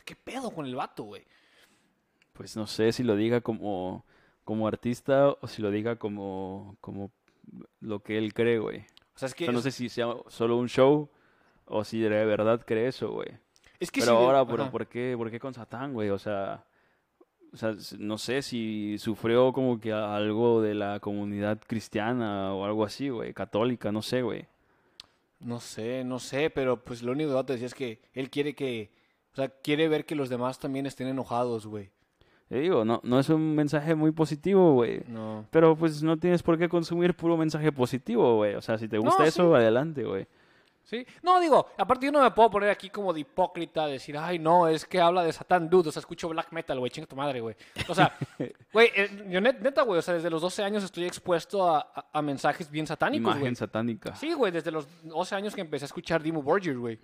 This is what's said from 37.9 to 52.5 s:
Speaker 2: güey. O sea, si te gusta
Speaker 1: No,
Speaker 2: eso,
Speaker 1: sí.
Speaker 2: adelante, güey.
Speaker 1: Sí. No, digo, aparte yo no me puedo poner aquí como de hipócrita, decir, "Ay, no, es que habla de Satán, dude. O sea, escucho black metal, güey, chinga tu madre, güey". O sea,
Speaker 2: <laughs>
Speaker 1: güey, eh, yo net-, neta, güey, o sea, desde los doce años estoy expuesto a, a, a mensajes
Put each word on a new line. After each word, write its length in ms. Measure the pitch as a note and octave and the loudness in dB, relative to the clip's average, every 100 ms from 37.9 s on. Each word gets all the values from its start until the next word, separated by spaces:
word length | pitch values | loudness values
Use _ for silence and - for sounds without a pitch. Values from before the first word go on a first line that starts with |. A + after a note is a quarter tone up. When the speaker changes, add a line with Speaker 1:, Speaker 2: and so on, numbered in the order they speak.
| B2+ - A#3 C#3 A2 | -2 -2 2 4 6
Speaker 2:
güey. 180 | G#2 - | 2 0
O 40 | |
sea, 160 | - A2 | -4 -4
si 120 | A2 | -2
te 100 | G#2+ | 0
gusta 240 | C4 F#4+ | 4 4
Speaker 1:
No, 20 | D#3 | 4
Speaker 2:
eso, 220 | E4+ F3 | 4 6
Speaker 1:
sí. 60 | C#3 | 8
Speaker 2:
adelante, 460 | A2+ A#2+ D#3+ C#3+ | 6 4 0 -4
güey. 240 | G#2+ G2 - _ _ _ _ _ | -4 -4 -8 _ _ _ _ _
Speaker 1:
Sí. 240 | - A#3 B3+ - | -12 -10 -10 -6
No, 160 | F4 F4+ | 4 4
digo, 300 | E4+ A3 - - | 6 4 4 -2
aparte 280 | F#3+ B3+ C#4 | 0 0 2
yo 40 | |
no 80 | D4 | 4
me 120 | A#3+ | 6
puedo 180 | F3 A3+ | 6 4
poner 180 | G3 G3+ | 6 0
aquí 200 | F#3+ F#3+ | 0 -4
como 220 | G#3 F#3+ | -6 -4
de 80 | D#3+ | -4
hipócrita, 640 | C#3+ - F3+ F3 E3 D#3+ D#3 | -4 -2 -2 -2 -6 -4 -4
decir, 300 | C3 - D3 | -4 -8 -8
"Ay, 220 | E3 F3 | -4 -2
no, 260 | D#3 F3 E3 | 4 6 6
es 180 | D#3 | 2
que 160 | - F#3 | 0 4
habla 220 | E3+ F3+ | 4 4
de 100 | E3 | 0
Satán, 380 | - - F3+ D#3+ | -2 0 2 4
dude. 200 | F#3 D#3 | 4 4
O 20 | |
sea, 80 | D3+ | -2
escucho 280 | - E3+ F3 | -10 -8 -6
black 220 | E3 - | -6 -6
metal, 300 | E3 D#3+ C3 | -8 -6 -4
güey, 100 | B2 | -4
chinga 160 | D#3 D#3 | -6 -12
tu 80 | |
madre, 260 | C3+ C#3+ B2+ | -6 -4 -4
güey". 140 | A2+ - - - - | -8 -12 -14 -10 -4
O 80 | |
sea, 240 | F3+ E3 - | 2 2 2
Speaker 2:
<laughs> 540 | C#3 - B2 - _ | -10 -8 -10 -10 _
Speaker 1:
güey, 180 | G#3+ A#3 G3 | 4 4 4
eh, 300 | G3+ G3+ G3+ | -2 -4 -4
yo 120 | F#3 | 0
net-, 200 | A#3 B3 | 2 2
neta, 220 | B3 C#4 | 0 2
güey, 180 | B3+ E3+ | 2 2
o 20 | |
sea, 120 | F3+ | 2
desde 140 | E3+ E3+ | 0 0
los 140 | E3 | -2
doce 220 | F3+ G3 | -2 -2
años 180 | G3+ G#3 | -2 -2
estoy 220 | F#3+ E3+ | -4 -6
expuesto 680 | F3 - F3+ E3 - G3 F3 | -8 -6 -2 -2 0 0 2
a, 220 | D3+ - | 2 0
a, 120 | - - | -12 -6
a 80 | D3+ | -4
mensajes 460 | D3+ C3 D3+ | -2 0 -2